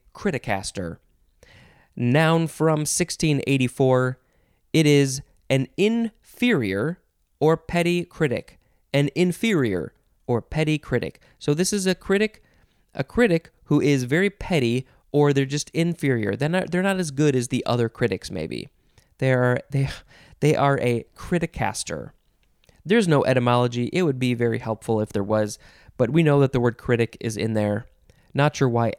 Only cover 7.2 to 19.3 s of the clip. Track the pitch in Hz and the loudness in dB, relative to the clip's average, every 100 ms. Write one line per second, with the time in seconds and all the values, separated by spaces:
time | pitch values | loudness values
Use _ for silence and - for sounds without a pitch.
7.2 | _ _ 151 160 - 175 170 175 170 - | _ _ 0 0 -2 -2 0 0 -4 -4
8.2 | 151 113 - - _ _ _ 139 147 - | -2 -2 -8 -20 _ _ _ 0 0 2
9.2 | 180 165 226 185 123 90 69 - _ _ | 0 0 0 2 2 0 -4 -12 _ _
10.2 | - 120 - 156 156 151 - 123 - - | -4 -4 -2 -4 -2 -2 -2 -2 -2 -4
11.2 | _ _ - 147 185 208 185 180 - 196 | _ _ -2 0 0 0 0 -2 0 0
12.2 | 214 - _ _ _ _ _ - 139 - | 0 -4 _ _ _ _ _ -10 -6 2
13.2 | 233 165 - _ _ 147 143 143 123 151 | 2 2 -2 _ _ 2 2 2 0 0
14.2 | 196 - - 175 120 123 - _ _ 147 | 0 -4 -4 0 0 -2 -4 _ _ 2
15.2 | 147 139 135 143 - - 165 170 143 123 | 4 2 0 -4 -6 -2 -2 -2 -2 0
16.2 | 104 104 143 180 180 175 190 190 165 135 | -2 -2 -2 -2 -2 -2 -2 -2 -4 0
17.2 | 151 127 120 127 - 120 113 - 117 95 | 2 2 -2 -4 -2 0 -2 -2 -4 -4
18.2 | - 92 80 60 - _ _ _ _ _ | -8 -8 -8 -8 -12 _ _ _ _ _
19.2 | 131 | 0